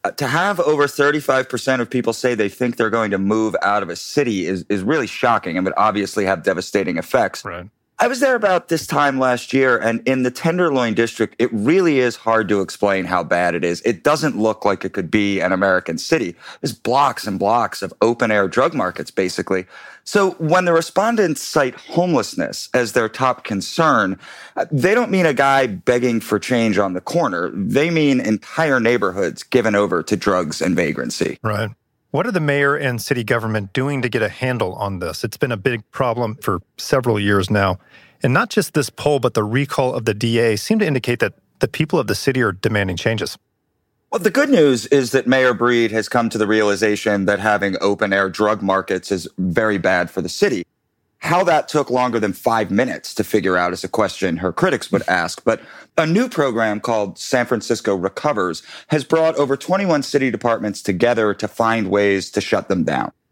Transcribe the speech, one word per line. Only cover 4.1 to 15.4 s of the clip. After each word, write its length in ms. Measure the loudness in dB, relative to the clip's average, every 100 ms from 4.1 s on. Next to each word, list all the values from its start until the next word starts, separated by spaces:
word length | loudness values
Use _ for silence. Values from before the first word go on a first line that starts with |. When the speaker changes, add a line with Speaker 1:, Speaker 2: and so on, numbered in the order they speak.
| -2 0 -2 -2
Speaker 1:
is, 180 | -4 -4
is 120 | -4
really 240 | 0 -2 -2
shocking 520 | 0 2 2 0 -4
and 80 | -2
would 80 | 0
obviously 480 | 0 0 -2 -2
have 180 | 0 0
devastating 540 | 0 -2 -2 -2 -2 -4
effects. 480 | -2 0 0 -4
Speaker 2:
Right. 240 | -12 -12 -14 _ _ -2
Speaker 1:
I 80 | -2
was 100 | 2
there 160 | 0
about 340 | 2 2 0 0
this 200 | -4 -2
time 320 | 0 2 2
last 320 | 0 0 0
year, 260 | 2 2 2
and 280 | 0 -2 -2
in 180 | 0
the 60 | -2
Tenderloin 600 | -2 -2 2 2 2 0
District, 420 | 0 0 0 -4 -2
it 100 | -2
really 480 | 0 2 2 4 2
is 160 | 0 0
hard 320 | 0 0 2
to 120 | 0
explain 440 | -2 0 0 0
how 180 | 0 -2
bad 320 | 0 0 2
it 80 | 0
is. 200 | -2 -2
It 200 | -2 0
doesn't 340 | 2 2 0 0
look 280 | 0 0
like 200 | 0 -2
it 100 | -4
could 180 | -6 -2
be 260 | 0 0
an 140 | 0